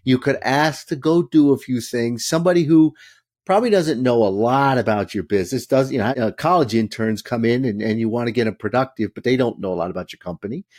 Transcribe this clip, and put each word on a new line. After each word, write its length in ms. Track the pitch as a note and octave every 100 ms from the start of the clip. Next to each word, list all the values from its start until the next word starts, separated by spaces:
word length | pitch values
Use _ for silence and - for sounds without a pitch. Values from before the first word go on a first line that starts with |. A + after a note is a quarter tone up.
you 160 | C3 B2+
could 180 | C#3 -
ask 460 | A#2+ C#3 D#3 C#3 -
to 80 | D3
go 240 | D#3 E3+
do 300 | - D#3 C#3+
a 40 | C3
few 220 | - B2
things, 460 | - B2 A#2 A#2+ -
somebody 400 | D#3+ F3 F3 D3+
who 280 | D#3+ D#3 - - _ _ _ -
probably 240 | G3 A#3+
doesn't 320 | G3 D#3+ B2
know 220 | B2+ A#2+
a 40 | G#2
lot 500 | G2 A#2 C3+ C#3 B2+
about 340 | G#2+ G#2 F#2+
your 100 | G#2
business, 440 | E2 G2+ F2+ B2+ -
does, 240 | C#3 C3+
you 80 | C3
know, 60 | G#2+
uh, 260 | C3+ A2
college 420 | - D#3 F3+ A#2+
interns 480 | A2+ G#2+ - A2 G#2+
come 240 | - A#2+ A2+
in 180 | B2
and, 160 | C3 G#2
and 200 | A2 A2
you 100 | A2+
wanna 220 | A#2+ A#2+
get 160 | A#2+ A2
'em 80 | -
productive, 580 | G#2 B2+ C3 - G#2
but 100 | -
they 140 | A#2+ C3
don't 220 | A#2+ -
know 120 | G2
a 40 | F2
lot 160 | F2
about 200 | F2+ E2+
your 60 | -
company, 480 | F2+ E2+ G2+ D#3 -